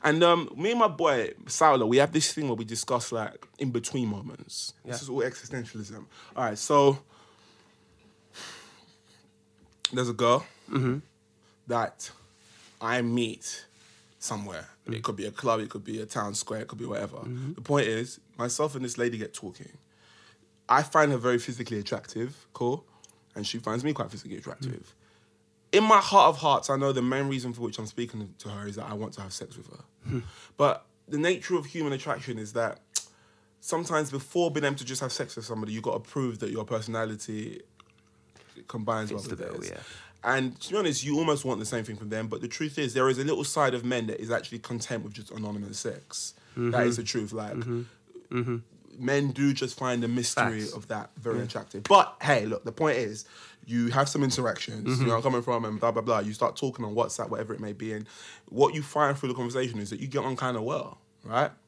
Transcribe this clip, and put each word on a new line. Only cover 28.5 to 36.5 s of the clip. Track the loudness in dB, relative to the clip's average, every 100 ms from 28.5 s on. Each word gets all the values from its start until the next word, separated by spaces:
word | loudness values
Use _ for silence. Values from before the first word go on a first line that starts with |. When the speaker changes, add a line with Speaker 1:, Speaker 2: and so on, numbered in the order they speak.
| -8 -8
Speaker 1:
is | -8
that | -8
I |
want | -6 -8
to | -8
have | -10
sex | -10 -12 -14
with | -18
her. | -20 -20 _ -4
Speaker 2:
Hmm. | -4 -4 -16 -20 _
Speaker 1:
But | 2 2 -6 _ -6
the | 0
nature | 2 0 0 -2
of | -2
human | -4 -4
attraction | -4 -4 -6 -4 -8
is | -6
that | -2 -2 -2 _ -8 -8 _ _ _ _ _
sometimes | -4 -2 0 0 0
before | -4 -2 2 2
being | 4 0
able | 0
to | -4
just | -4
have | -4
sex | -4 -6 -8
with | -8
somebody, | -6 -4
you've | -4
got | -2 -4
to | -4
prove | -4 -2 -2
that | -4